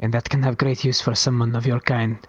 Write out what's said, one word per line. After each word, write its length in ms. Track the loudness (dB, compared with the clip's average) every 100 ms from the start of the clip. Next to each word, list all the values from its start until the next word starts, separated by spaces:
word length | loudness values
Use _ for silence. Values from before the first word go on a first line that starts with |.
and 120 | -2
that 140 | -2 0
can 140 | 0
have 140 | 0 2
great 260 | 0 0
use 160 | 0 0
for 140 | -2
someone 400 | 0 0 2 0
of 120 | 0 0
your 140 | 0
kind 380 | 0 0 -2 -4